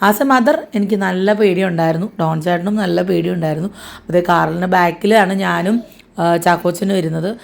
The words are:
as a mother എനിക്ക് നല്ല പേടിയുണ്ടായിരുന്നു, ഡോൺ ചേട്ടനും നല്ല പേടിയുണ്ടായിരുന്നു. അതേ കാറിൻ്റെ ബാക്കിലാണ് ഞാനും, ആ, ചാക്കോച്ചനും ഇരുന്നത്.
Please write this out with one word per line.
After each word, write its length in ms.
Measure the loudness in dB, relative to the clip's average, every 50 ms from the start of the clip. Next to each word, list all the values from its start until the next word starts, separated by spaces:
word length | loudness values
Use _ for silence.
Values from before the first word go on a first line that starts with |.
| 0 0
as 80 | 2 2 2
a 40 | 2
mother 300 | 2 2 4 2 2 0 -2 -6 -4
എനിക്ക് 200 | -4 -2 0 0
നല്ല 380 | -2 0 -2 -2 0 0 0 2
പേടിയുണ്ടായിരുന്നു, 760 | 2 2 2 2 2 0 -2 0 0 0 0 0 -2 -4 -6 -4 -4
ഡോൺ 220 | -2 -2 -2 -2
ചേട്ടനും 340 | -2 -2 -2 -2 -2 -2 -2
നല്ല 260 | -2 -2 0 0 0
പേടിയുണ്ടായിരുന്നു. 680 | 0 0 0 0 0 -2 -2 -2 -2 -2 -2 -2 -4 -8 -8 -12 -20 -20 -20 -18 -10 -2
അതേ 140 | 0 0 2 2
കാറിൻ്റെ 380 | 2 2 2 0 -2 -2 -2 0
ബാക്കിലാണ് 680 | 2 2 2 2 0 0 0 2 4 4 4 2 0
ഞാനും, 480 | -2 -2 -2 -2 -2 0 0 -2 -2 -2 -6 -20 -20 -20 _ -6 -2
ആ, 180 | 0 2 2 2
ചാക്കോച്ചനും 600 | 2 2 0 2 0 -2 -2 -2 -2 -2 -2 -2
ഇരുന്നത്. 400 | -2 -2 -4 -4 -4 -6 -6 -8